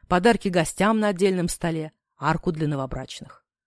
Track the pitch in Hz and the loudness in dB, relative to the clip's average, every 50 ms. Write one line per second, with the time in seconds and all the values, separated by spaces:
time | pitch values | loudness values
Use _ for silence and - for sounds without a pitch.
0 | _ - 185 180 180 233 226 - - 202 175 180 156 - - - 185 208 226 220 | _ 0 0 4 4 4 4 4 2 0 0 0 0 0 0 0 2 2 2 2
1 | 214 208 202 170 196 196 190 180 170 170 - - - 175 165 160 156 156 _ _ | 2 0 0 2 2 2 2 2 -2 -2 -4 -4 -4 -4 -4 -4 -6 -10 _ _
2 | _ _ _ - 143 147 160 160 - 185 165 151 156 147 151 139 135 131 135 131 | _ _ _ -4 -2 0 0 0 0 -2 -2 0 -2 -2 -2 -2 -4 -6 -8 -10
3 | 131 - - - - - - - _ _ _ _ _ | -10 -12 -14 -16 -16 -18 -20 -20 _ _ _ _ _